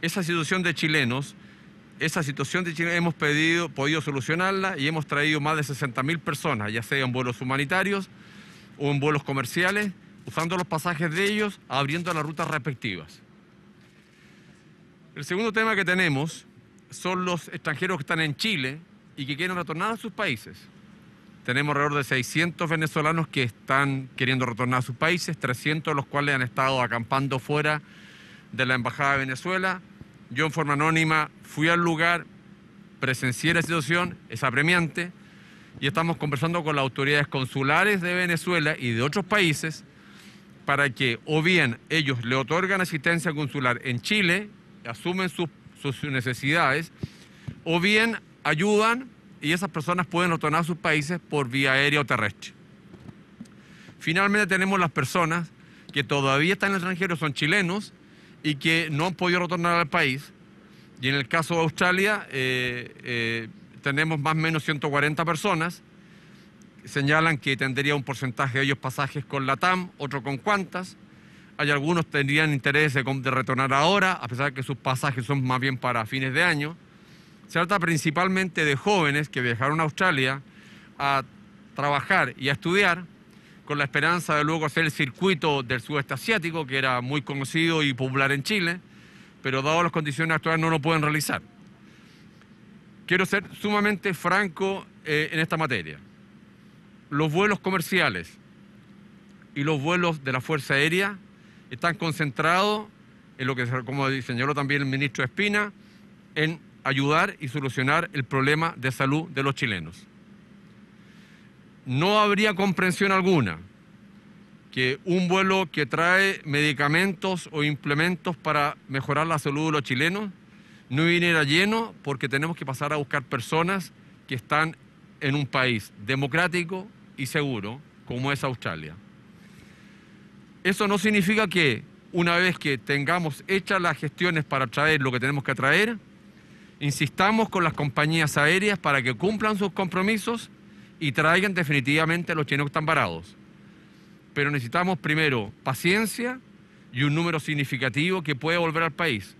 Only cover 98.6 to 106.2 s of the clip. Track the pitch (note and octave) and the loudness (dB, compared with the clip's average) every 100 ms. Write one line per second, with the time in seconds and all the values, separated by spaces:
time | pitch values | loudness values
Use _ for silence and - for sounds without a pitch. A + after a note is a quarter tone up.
98.6 | - - - - - - - - - - | -20 -20 -20 -20 -20 -20 -20 -20 -14 -4
99.6 | C#3+ D#3 C#3+ F3+ F3 D#3 C#3 B2+ B2 D#3+ | -2 0 0 2 0 -2 -2 -4 -2 -4
100.6 | C3 C#3 D3+ F3 G3 G3 - - - - | 0 2 2 2 -2 -4 -16 -20 -20 -20
101.6 | - B2+ F3 D#3+ E3 D3+ D3+ B2 D#3 F3 | -16 -4 -2 -2 -4 -2 -4 0 2 4
102.6 | G#3 G#3+ G#3+ - - - - - C3 B2+ | 2 0 -4 -18 -20 -20 -20 -8 -4 -2
103.6 | A#2+ C3 A#2+ C#3 C3+ C3+ A#2+ A#2+ C3+ D3 | -2 -4 -4 -2 0 -2 -4 -2 0 0
104.6 | C#3 C#3+ C#3 C3+ C#3 - C3 - G3+ G#3 | 0 0 0 0 -2 -2 -4 0 0 0
105.6 | G#3 - - - - - | -2 -8 -20 -20 -20 -20